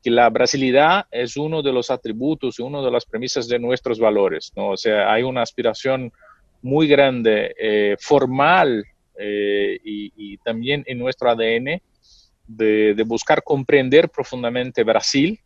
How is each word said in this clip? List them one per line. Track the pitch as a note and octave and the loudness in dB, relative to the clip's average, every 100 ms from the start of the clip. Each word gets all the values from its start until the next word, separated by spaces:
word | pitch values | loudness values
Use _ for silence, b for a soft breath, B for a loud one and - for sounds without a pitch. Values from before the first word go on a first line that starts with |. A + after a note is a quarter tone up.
que | B2 | 2
la | A#2+ A#2+ | 4 4
brasilidad | A2+ B2 C#3+ C3 B2+ D#3 F#3+ - | 4 0 2 2 4 4 2 -2
es | A#2+ B2 C#3 | -6 -6 -6
uno | D3+ D#3+ | -6 -4
de | C#3 | -2
los | B2+ A#2+ | -2 -2
atributos, | B2+ A#2 A2 C3+ D#3+ C3+ - | -6 -6 -4 -4 -2 -6 -6
una | B2 C#3+ | -10 -4
de | C3 | -2
las | A#2+ | -2
premisas | - A2 B2+ C#3 A#2 | -4 -10 -6 -6 -2
de | A#2+ | -2
nuestros | A#2+ B2+ B2+ A2 | 0 -2 -2 0
valores, | A2+ G#2 F#2+ D#2 - - | 2 4 2 0 -8 -8
¿no? | G2+ | -6
O | F#2+ | -4
sea, | A2+ G#2+ G2+ | 0 0 2
hay | G#2+ | 0
una | C3 B2+ | 0 -4
aspiración | A#2 - A#2 G#2+ C3+ C3 B2 b b b _ _ | -4 -2 -4 -2 -4 -4 -6 b b b _ _
muy | C3 C#3+ D#3 | -2 0 4
grande, | C#3 C#3 B2 A2+ G#2+ G#2 - | 6 4 4 2 2 -2 -4
eh, | G#2+ G#2+ G#2 G2+ | -2 0 0 -2
formal, | - C#3+ C3 C3 D3 F#3 D#3 A2+ G#2 _ _ - | 2 2 2 2 4 4 2 0 -6 _ _ -12
eh, | G#2 G#2 G2+ G2+ G2+ - | -8 -4 -2 0 -2 -6
y, | G#2+ G#2 G#2 - | -10 -12 -12 -16
y | G#2 G2+ | -18 -10
también | - A2+ B2 C#3+ C3 | -6 -6 -4 -4 -6
en | B2 | -6
nuestro | B2 - B2 | -6 -2 0
A | A#2 | 0
D | A2+ A#2 | 0 0
N | C3+ F3 _ _ b b b _ - | -2 -8 _ _ b b b _ -20
de, | A2 A2 G#2+ G#2+ | -2 2 4 2
de | G#2 | 2
buscar | A2+ A#2 - D3+ | -2 -2 0 0
comprender | - C#3+ C3 C#3+ C3 D3 E3 | 0 -4 2 2 6 4 4
profundamente | - C3 B2+ A#2+ B2 B2+ B2 | -2 -8 -6 -4 -4 -4 -2
Brasil | A2 A2 - C#3 D#3+ A3 | 2 2 2 0 0 -2